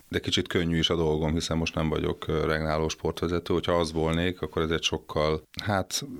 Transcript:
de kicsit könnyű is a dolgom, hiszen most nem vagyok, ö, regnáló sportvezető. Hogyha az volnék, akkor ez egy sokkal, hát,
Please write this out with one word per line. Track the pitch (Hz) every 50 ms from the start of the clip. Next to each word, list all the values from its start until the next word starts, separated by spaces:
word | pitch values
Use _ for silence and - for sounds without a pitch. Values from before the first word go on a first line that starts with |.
| - -
de | - 87
kicsit | - - - - 87 -
könnyű | - 95 85 82 85 82
is | 82 -
a | 85
dolgom, | 82 82 78 78 78 80 78
hiszen | 78 85 78 - 80
most | 80 80 - -
nem | 82 80 78
vagyok, | 78 78 80 82 82 - - -
ö, | 80 78 76
regnáló | 78 78 78 78 78 78 78 80 78
sportvezető. | - - - 80 80 - 85 85 87 85 - - 92
Hogyha | 82 - -
az | 87 87 85 76
volnék, | 78 80 78 80 82 82 87 92 87 -
akkor | - - - 85
ez | 80 80
egy | 82 78
sokkal, | - - 82 78 - - - 80 76 78 78 78 - _ - - -
hát, | 107 104 95 90 - - - - 139 - -